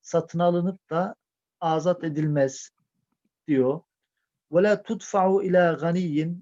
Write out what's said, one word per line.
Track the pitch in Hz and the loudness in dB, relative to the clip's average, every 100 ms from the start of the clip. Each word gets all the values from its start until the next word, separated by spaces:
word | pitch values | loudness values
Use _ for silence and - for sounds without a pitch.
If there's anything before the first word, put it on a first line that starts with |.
satın | - 170 165 165 | -2 -4 -2 0
alınıp | 175 175 175 190 _ | 0 2 -2 -6 _
da | 160 190 - _ _ _ _ | -4 -4 -8 _ _ _ _
azat | 165 160 165 175 | -2 0 0 -2
edilmez | 165 147 156 147 135 - - _ _ _ _ _ _ _ - | -4 -2 0 2 0 -2 -20 _ _ _ _ _ _ _ -2
diyor. | 139 127 160 _ _ _ _ _ _ _ | 2 2 -2 _ _ _ _ _ _ _
وَلَا | 165 208 202 | 2 2 0
تُدْفَعُ | - 220 - 202 190 190 | -2 -10 -2 0 2 2
إِلَى | 190 180 170 | 2 4 4
غَنِيٍّ. | 151 160 175 180 147 160 175 | 0 -2 -2 0 -2 -2 -6